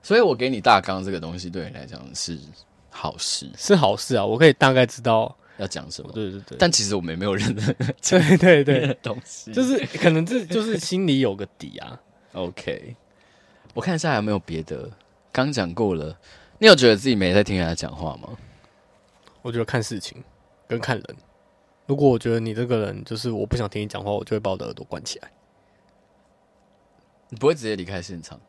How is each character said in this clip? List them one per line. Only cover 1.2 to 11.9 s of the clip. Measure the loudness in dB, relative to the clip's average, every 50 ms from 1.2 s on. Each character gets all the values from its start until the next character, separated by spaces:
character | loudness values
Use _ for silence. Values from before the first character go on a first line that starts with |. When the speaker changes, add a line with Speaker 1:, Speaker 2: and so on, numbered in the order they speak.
| -6 -8 -10
Speaker 1:
西 | -10 -10
对 | -10 -10 -10 -10 -10
你 | -12
来 | -14 -16
讲 | -16 -16 -18 -18 -14 -10
是 | -10 -8 -8 -8 -12 -12 -20 -20 -20 _ _ _ _ _ _
好 | -14 -8 -8 -8 -8 -6
事。 | -6 -6 -6 -8 -8 -14 -14
Speaker 2:
是 | -10 2 4 4
好 | 6 6 2 0
事 | -2 -4 -2 0
啊， | 0 0
我 | 0 2
可 | 6 6
以 | 6 8
大 | _ 4 4 6
概 | 4 2
知 | 2 0 -6
道 | 0 2 2 2 0 -2 -8 _ _ _ -12
Speaker 1:
要 | -10 -10
讲 | -8 -8 -10 -12 -12
什 | -14 -14 -14
么。 | -12
Speaker 2:
对， | -8 -8 -8 -8
对， | -8 -12
对。 | -14 -16 -2
Speaker 1:
但 | 0 2 2
其 | 2 0 0
实 | 0 -2
我 | -2
们 | -2 -4 -6
也 |
没 | -4 -2
有 | -2 0
认 | 0 0 -2 -2
真 | 0 -2 -2 -2 -2 -4 -6 -4 _
Speaker 2:
对， | 0 4 4 4 6 6 6 6 6 6 6 4 4
对， |
对。 | 4 2 2 2 0 -4
Speaker 1:
<laughs> | -4 -6
东 | -8 -8 -8 -10
西。 | -16 -20 -18 -16 -6 -2
Speaker 2:
就 | -2
是 | 0 0 0 -2 -2 -6 -6 2
可 | 2 4
能 | 4 4 0
这， | 0 -2 -4 -4
就 | -2 -2 -2 -2
是 | -2 -4 -4
心 | -4 -4 -2 0 2
里 | 2 2 2
有 | 2 0 0
个 | -4 -8 -12 _ _
底 | -16 -16 -14
啊。 | -16 -16 -16